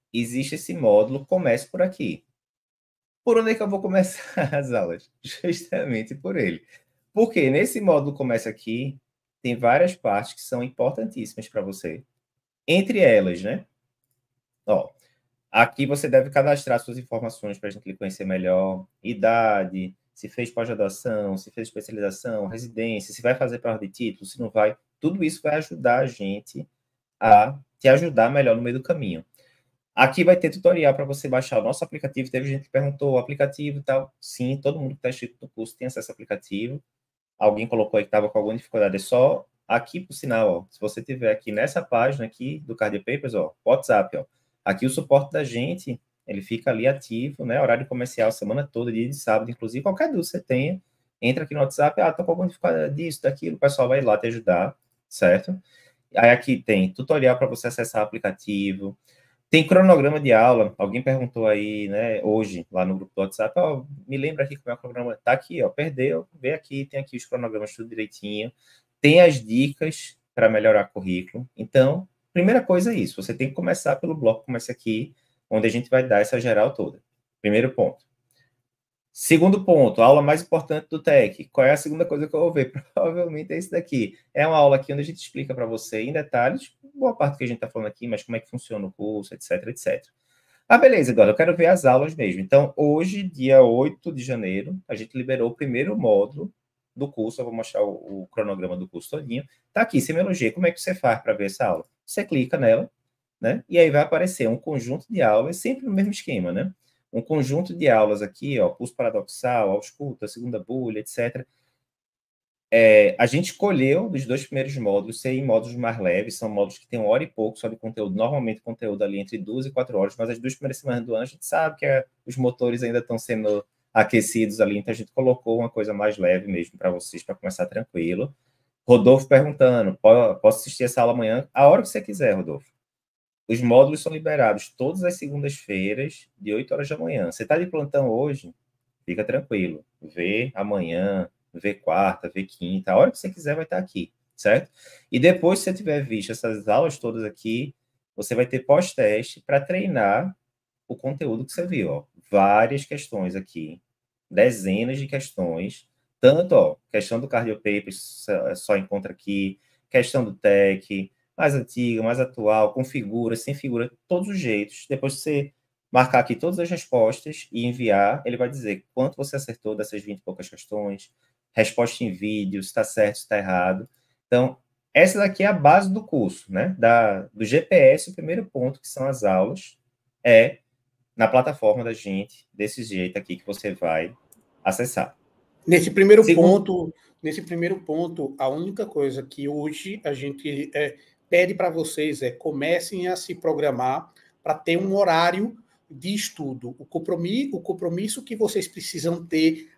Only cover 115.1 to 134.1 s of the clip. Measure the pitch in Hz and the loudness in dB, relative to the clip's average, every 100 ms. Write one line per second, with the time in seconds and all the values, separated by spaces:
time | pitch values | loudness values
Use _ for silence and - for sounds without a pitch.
115.1 | 113 131 131 139 110 120 120 117 113 92 | -8 -6 -4 0 0 0 -6 -6 -2 0
116.1 | 90 110 - 110 104 98 - _ 120 107 | 0 -2 -6 -6 -2 -4 -6 _ -4 0
117.1 | 117 107 - 107 110 113 113 113 113 104 | 0 0 -4 -6 -6 -10 -10 -12 -8 -6
118.1 | 95 117 143 117 107 - 113 113 101 101 | -2 -2 -2 -4 -6 -10 -10 -8 -4 -4
119.1 | 98 98 113 98 123 135 131 123 101 98 | -4 -8 -10 -8 -8 -6 -6 -4 -2 -2
120.1 | - 113 117 127 131 139 131 139 123 117 | -4 -8 -6 -8 -8 -10 -8 -6 -6 -4
121.1 | 110 127 - - 165 160 156 143 135 131 | -6 -6 -10 -6 -2 -2 -2 0 0 -2
122.1 | _ - 127 127 123 123 120 120 117 117 | _ -12 -2 -2 0 -2 -2 -2 -4 -4
123.1 | 117 - 110 107 104 - _ _ 110 107 | -6 -4 -4 -2 -2 -4 _ _ 2 4
124.1 | 117 104 117 110 107 139 104 101 113 110 | 2 2 0 -2 2 0 0 -4 -8 -6
125.1 | - 127 127 - 113 117 - 104 101 107 | 0 0 0 -2 -4 -4 -4 -6 -2 -2
126.1 | 104 90 92 101 90 85 - 92 90 - | 0 2 2 0 -6 -6 -6 -4 -4 -8
127.1 | 87 - 95 95 95 90 - - 87 82 | -14 -14 -10 -10 -6 -6 -6 -8 -6 -4
128.1 | 113 135 - _ _ _ _ - 120 104 | -4 -6 -10 _ _ _ _ 4 6 8
129.1 | 135 135 135 147 147 127 123 101 92 107 | 6 6 4 4 4 4 4 0 4 6
130.1 | 120 113 92 107 110 - - 123 - 117 | 8 6 4 2 2 -2 -4 -2 0 0
131.1 | 120 110 120 143 - 143 190 - 214 - | 0 -2 -2 -4 4 6 6 4 -8 -8
132.1 | 196 127 95 85 71 - _ _ _ _ | -2 0 0 -4 -10 -14 _ _ _ _
133.1 | _ _ _ - 117 123 123 139 151 - | _ _ _ -6 -2 6 8 8 4 -8